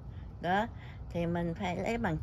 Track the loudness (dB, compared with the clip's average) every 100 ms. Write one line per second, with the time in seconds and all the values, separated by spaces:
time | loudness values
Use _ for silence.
0 | -10 -10 -10 -4 2 4 2 -4 -10 -10
1 | -4 0 2 2 0 0 0 0 0 2
2 | 2 2